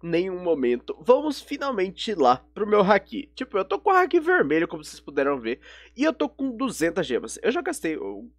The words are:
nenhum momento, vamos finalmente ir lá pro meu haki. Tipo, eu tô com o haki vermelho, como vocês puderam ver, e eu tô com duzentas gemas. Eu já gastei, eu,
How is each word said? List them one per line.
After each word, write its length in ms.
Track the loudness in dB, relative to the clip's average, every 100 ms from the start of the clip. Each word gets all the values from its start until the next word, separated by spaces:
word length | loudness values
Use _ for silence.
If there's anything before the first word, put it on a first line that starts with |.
nenhum 380 | -2 -2 -2 -4
momento, 580 | 0 2 2 0 -4 -6
vamos 400 | 2 4 2 -6
finalmente 720 | -10 -6 -4 -2 -4 -6 -6
ir 60 | 2
lá 260 | 4 2 _
pro 140 | -6 0
meu 140 | 4
haki. 500 | 4 4 2 -12 -12
Tipo, 240 | -10 -4 -4
eu 60 |
tô 160 | -2 0
com 100 | 4
o 20 |
haki 280 | 4 4 2
vermelho, 480 | 2 2 4 2 0
como 160 | -6
vocês 160 | -14 -18
puderam 400 | -6 -2 0 -2
ver, 180 | -4 -6 -10 -20 -14 -2
e 80 |
eu 80 | -2
tô 160 | 0 -4
com 280 | -4 -6 -2
duzentas 480 | -4 0 -2 0
gemas. 320 | -2 -2 -2 -2
Eu 80 | -2
já 100 | -2
gastei, 360 | -4 -4 -4 -4
eu, 340 | -6 -10 -14